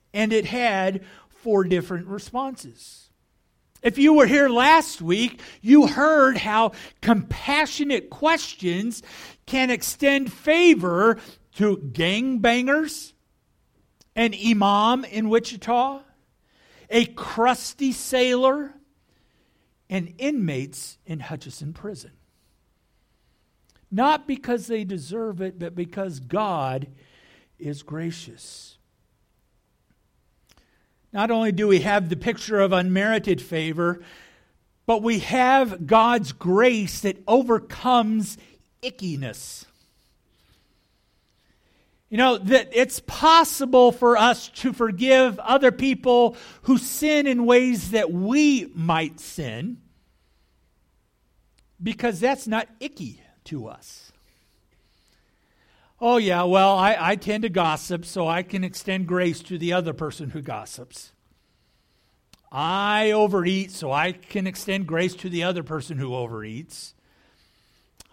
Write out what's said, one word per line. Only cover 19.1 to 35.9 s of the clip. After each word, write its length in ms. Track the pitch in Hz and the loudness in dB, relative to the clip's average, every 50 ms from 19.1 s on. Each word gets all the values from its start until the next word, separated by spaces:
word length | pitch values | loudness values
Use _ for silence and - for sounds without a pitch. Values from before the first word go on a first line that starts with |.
| _ _ _ _ _ _ _ _ _ _ _ _ _ _ _ - | _ _ _ _ _ _ _ _ _ _ _ _ _ _ _ -8
and 240 | 185 190 170 170 - - | -6 -6 -6 -8 -10 -6
inmates 800 | 262 285 302 254 190 160 139 127 139 147 - - - - - _ _ | -4 -4 -2 -2 -2 -2 -2 -4 -6 -8 -12 -14 -16 -16 -18 _ _
in 140 | 185 160 147 | -12 -12 -10
Hutchinson 520 | 123 - 160 143 - 135 - - 143 147 | -10 -12 -12 -14 -14 -16 -16 -14 -14 -14
Prison. 380 | 165 - - 208 196 117 - - _ _ _ _ _ _ _ _ _ _ _ _ _ _ _ _ _ _ _ _ _ _ _ _ _ _ _ _ _ _ _ _ _ _ _ _ | -14 -12 -14 -14 -14 -14 -16 -20 _ _ _ _ _ _ _ _ _ _ _ _ _ _ _ _ _ _ _ _ _ _ _ _ _ _ _ _ _ _ _ _ _ _ _ _
Not 340 | 185 202 254 294 311 294 294 | -4 0 0 0 0 0 -2
because 400 | - 269 269 - 247 240 233 180 | -6 -8 -6 -4 -4 -4 -4 -4
they 180 | 226 226 220 208 | -6 -6 -6 -6
deserve 560 | 185 196 170 131 147 196 233 226 220 196 170 | -6 -8 -10 -10 -10 -8 -8 -8 -8 -8 -8
it, 180 | 190 190 185 180 | -8 -10 -8 -10
but 180 | 170 170 180 | -12 -10 -8
because 440 | 180 175 170 - 202 196 190 156 135 | -8 -10 -8 -8 -8 -8 -8 -10 -12
God 680 | 131 120 160 208 214 202 180 156 135 131 131 135 139 - - _ _ _ _ _ _ _ _ _ _ _ _ - | -10 -6 -4 -4 -2 -2 -4 -4 -4 -4 -6 -6 -8 -10 -14 _ _ _ _ _ _ _ _ _ _ _ _ -14
is 240 | - 147 147 143 | -12 -12 -12 -12
gracious. 920 | - - 147 160 165 170 170 - - 117 113 - - - - - - - _ _ _ _ _ _ _ _ _ _ _ _ _ _ _ _ _ _ _ _ _ _ _ _ _ _ _ _ _ _ _ _ _ _ _ _ _ _ _ _ _ _ _ _ _ _ _ _ | -14 -12 -12 -10 -8 -8 -10 -10 -16 -20 -20 -20 -20 -20 -20 -20 -20 -20 _ _ _ _ _ _ _ _ _ _ _ _ _ _ _ _ _ _ _ _ _ _ _ _ _ _ _ _ _ _ _ _ _ _ _ _ _ _ _ _ _ _ _ _ _ _ _ _
Not 200 | - 202 214 220 | -4 -4 -2 0
only 220 | 233 220 226 214 | 0 0 0 0
do 140 | 185 170 214 | 0 0 2
we 140 | 208 190 170 | 4 4 4
have 300 | 143 208 202 208 185 160 | 4 2 0 0 0 -2
the 60 | 180 | -6
picture 440 | - - 240 226 233 - 220 220 202 | -4 -4 -4 -6 -6 -6 -2 0 2
of 100 | 196 185 | 2 2
unmerited 720 | 190 180 180 185 185 190 202 220 226 214 214 208 175 180 | 2 2 2 2 0 0 2 0 0 0 0 -2 -2 -4
favor, 640 | 175 - 170 160 160 160 156 170 170 175 180 175 - - - - - _ _ _ _ _ _ _ _ _ _ _ _ | -4 -6 -6 -4 -4 -4 -4 -2 -2 -2 -2 -4 -10 -18 -20 -20 -20 _ _ _ _ _ _ _ _ _ _ _ _
but 180 | - 226 214 | -2 0 0
we 180 | 214 233 226 190 | 0 -2 -2 -2
have 640 | - - 226 262 254 254 269 269 262 220 190 175 165 | -2 -2 0 2 4 4 4 4 2 0 -2 -8 0
God's 460 | 139 | 4